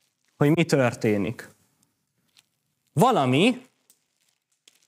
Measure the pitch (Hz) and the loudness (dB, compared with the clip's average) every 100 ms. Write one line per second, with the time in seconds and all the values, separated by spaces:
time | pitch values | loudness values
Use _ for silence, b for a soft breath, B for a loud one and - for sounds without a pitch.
0 | _ _ _ _ 147 165 165 147 120 - | _ _ _ _ 0 2 0 0 0 -2
1 | 113 104 95 123 - _ _ _ _ _ | -2 -2 -4 -8 -18 _ _ _ _ _
2 | _ _ _ _ _ _ _ _ _ 143 | _ _ _ _ _ _ _ _ _ 0
3 | 233 196 127 131 220 - - _ _ _ | 2 2 0 2 0 -2 -12 _ _ _
4 | _ _ _ _ _ _ _ _ | _ _ _ _ _ _ _ _